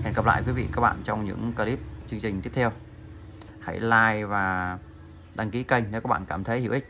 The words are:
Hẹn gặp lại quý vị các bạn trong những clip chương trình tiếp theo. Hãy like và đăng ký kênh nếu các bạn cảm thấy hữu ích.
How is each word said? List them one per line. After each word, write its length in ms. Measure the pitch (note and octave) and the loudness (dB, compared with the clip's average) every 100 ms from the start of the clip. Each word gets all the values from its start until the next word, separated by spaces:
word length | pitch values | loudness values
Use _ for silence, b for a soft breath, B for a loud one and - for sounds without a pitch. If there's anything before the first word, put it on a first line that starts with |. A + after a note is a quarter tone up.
Hẹn 100 | A2+ | 0
gặp 120 | G#2+ A2+ | 2 4
lại 180 | D2+ B2 | 4 2
quý 60 | |
vị 160 | B2+ A2 | 0 0
các 80 | - | 4
bạn 200 | A#2+ - | 4 4
trong 220 | A2 G#2+ G#2 | -2 -2 -2
những 280 | - A2+ | -2 -4
clip 260 | A2+ G#2+ C3 - - - | 0 0 -2 -6 -12 -8
chương 120 | A2+ | -4
trình 220 | A2 G2 | -2 -2
tiếp 100 | A#2+ | -2
theo. 180 | C3+ A#2+ - - - - - - B B B | 2 2 0 -14 -16 -16 -16 -16 B B B
Hãy 200 | - F2 | -8 -2
like 460 | A2+ A2+ A2+ G#2+ G#2 | 4 6 6 4 0
và 520 | G2+ F#2+ F#2 F2+ F2+ - - - - - - | 0 2 2 0 -4 -8 -16 -16 -18 -12 -4
đăng 160 | G#2+ | -2
ký 120 | A#2+ | -2
kênh 280 | B2+ B2+ G#2+ | 2 2 2
nếu 100 | A2 | -2
các 60 | A#2+ | 0
bạn 180 | A#2 F#2 | 0 0
cảm 180 | E2 | -4
thấy 180 | G2+ A#2+ | 0 0
hữu 120 | A#2+ | 2
ích. 160 | B2 - | 0 -2